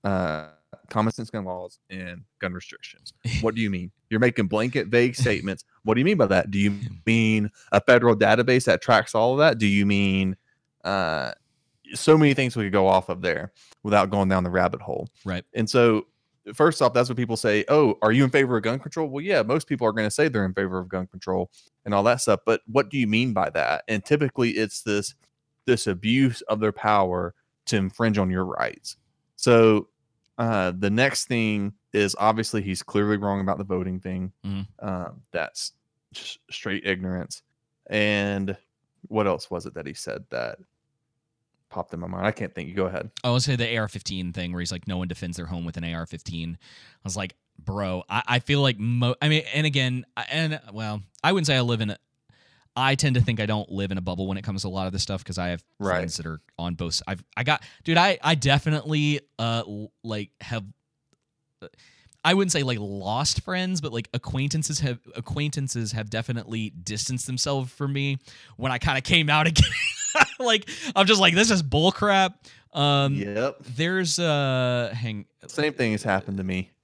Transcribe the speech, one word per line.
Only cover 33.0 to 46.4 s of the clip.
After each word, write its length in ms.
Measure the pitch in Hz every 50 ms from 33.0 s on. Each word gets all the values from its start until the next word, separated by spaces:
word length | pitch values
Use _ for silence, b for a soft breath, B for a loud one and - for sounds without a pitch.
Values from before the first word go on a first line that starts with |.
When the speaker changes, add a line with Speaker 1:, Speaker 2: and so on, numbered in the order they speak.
| 104 104 107
Speaker 1:
wrong 240 | 101 101 101 98 98
about 180 | 95 95 92 82
the 60 | 101
voting 340 | 98 95 90 90 92 92 92
thing. 320 | - 95 92 92 92 95 _ _ -
Speaker 2:
Mm-hmm. 420 | 101 98 98 98 - _ - - 104
Speaker 1:
Um, 340 | 95 90 87 82 - - _ _
that's 400 | - 85 78 - _ - - - _ _ _ _ _ _ _ _
just 260 | - - - - - _ _ _
straight 340 | - - - 104 98 101 -
ignorance. 560 | 98 95 92 92 90 90 90 87 - - - _ _ _ _ _ _ _ _ _ -
And 640 | 101 107 104 104 104 101 101 101 101 98 95 95 98 - _ _ _ _ _ _ _ _ - -
what 180 | 104 107 104
else 240 | 98 90 - - -
was 160 | 92 87 92
it 80 | - -
that 120 | 82 78
he 80 | 71 71
said 300 | - - - 57 - - _
that 280 | - 62 60 58 55 - 190 _ _ _ _ _ _ _ _ _ _ _ _ _ _ _ _ _ _ _ _ _
popped 220 | - 92 87 _ -
in 60 | 87
my 60 | 85
mind? 200 | 87 90 90 92
I 60 | 107
can't 220 | - - 110 87 _
think. 140 | - 82 76
You 60 | 87
go 120 | 101 95
ahead. 240 | 90 92 80 - 113 _ - -
Speaker 2:
I 60 | 123
will 100 | 120 127
say 160 | 123 - 131
the 100 | 120 117
A 120 | 113 117 113
R 100 | 110 104
fifteen 440 | - 101 - - 101 92 92 87
thing 200 | 85 - 90 87
where 80 | 87 87
he's 120 | 87 82
like, 140 | 92 85 -
"No 120 | - 92 90
one 100 | 92 87
defends 280 | 87 - - 87 85
their 100 | 90 87
home 180 | 82 90 85 85
with 120 | 85 82
an 80 | 85 85
A 100 | 85 85
R 120 | 82 82
fifteen." 520 | - - 80 - - 85 82